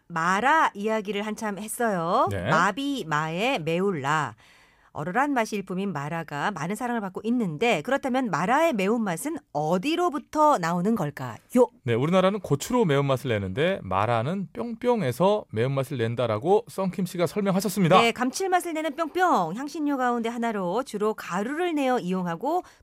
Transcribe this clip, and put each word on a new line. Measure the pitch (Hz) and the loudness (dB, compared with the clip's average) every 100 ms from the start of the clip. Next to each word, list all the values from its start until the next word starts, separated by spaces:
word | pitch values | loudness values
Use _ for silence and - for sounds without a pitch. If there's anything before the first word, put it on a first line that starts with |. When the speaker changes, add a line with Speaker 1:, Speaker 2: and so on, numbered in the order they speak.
| - | -2
Speaker 1:
마라 | 170 170 190 254 320 285 | -2 0 2 4 4 2
이야기를 | 202 208 220 202 202 214 | 0 -4 -4 -4 -6 -6
한참 | 214 220 190 | -6 -6 -6
했어요. | 214 - 233 185 165 220 330 | -8 -2 -2 0 0 2 0
Speaker 2:
네. | 98 95 | 0 0
Speaker 1:
마비, | 156 190 208 277 269 160 | 2 2 0 -4 -6 -2
마의, | 151 160 170 240 262 | -2 -2 -2 -2 -2
매울라. | 156 170 202 170 131 156 135 107 - - _ _ _ | -2 -2 0 -2 0 0 -2 -8 -20 -20 _ _ _
얼얼한 | - 160 196 294 262 | -10 -4 -2 0 0
맛이 | 220 208 | -2 -4
일품인 | 190 185 202 | -6 -4 -4
마라가 | 147 143 165 160 143 175 | -4 -6 -6 -6 -4 -4
많은 | 185 160 214 | -4 -4 -4
사랑을 | 247 233 | -4 -4
받고 | 202 190 | -6 -6
있는데 | 214 247 196 151 233 180 | -2 0 0 0 2 2
그렇다면 | 147 269 277 254 202 | 0 -2 0 0 0
마라의 | 147 185 269 330 | 0 2 4 2
매운맛은 | 226 190 240 208 165 285 330 - | 2 0 0 0 -2 -4 -8 -6
어디로부터 | 147 151 185 277 320 349 277 - 302 302 247 | -4 0 0 0 0 0 -2 -4 4 4 4
나오는 | 165 175 185 220 | 2 0 2 0
걸까요? | 147 - 127 107 _ 240 240 - | -2 -4 -10 -12 _ 4 4 2
Speaker 2:
네, | 123 | 0
우리나라는 | 117 147 190 185 208 | 2 4 4 4 2
고추로 | - 139 - 247 196 | 0 -2 0 2 4
매운맛을 | 139 139 131 131 | 4 2 0 0
내는데 | 107 98 98 170 196 | -2 -2 0 0 0
마라는 | 98 92 110 117 127 196 180 | -2 0 2 2 0 -4 -6
뿅뿅에서 | - 233 226 240 240 135 117 185 208 - | -8 -8 -4 0 2 0 2 2 2 0
매운맛을 | 107 127 139 131 135 | -2 0 0 -2 -2
낸다라고 | 113 120 120 107 147 208 - | -2 0 0 0 4 2 2
썬킴 | - 190 185 180 | -4 -4 -2 -4
씨가 | 175 165 | -2 -2
설명하셨습니다. | 208 196 185 202 208 170 185 | 0 0 0 0 2 6 6
Speaker 1:
네, | 233 | 6
감칠맛을 | 220 247 - 381 359 349 | 2 -2 -2 0 0 0
내는 | 320 311 302 | -4 -4 -4
뿅뿅, | 330 349 359 240 165 202 | -4 0 2 4 2 -2
향신료 | 285 330 294 277 | -6 -4 -2 0
가운데 | 247 240 226 | 0 0 -2
하나로 | 240 233 208 175 208 | -2 -4 -2 -2 -2
주로 | 269 208 214 | -4 -2 -2
가루를 | 214 - 175 214 302 359 302 | -2 -4 -4 -4 -2 -2 0
내어 | 262 247 | 0 0
이용하고 | 175 185 180 170 254 349 - - | 0 -2 -4 -4 -2 -2 -4 -14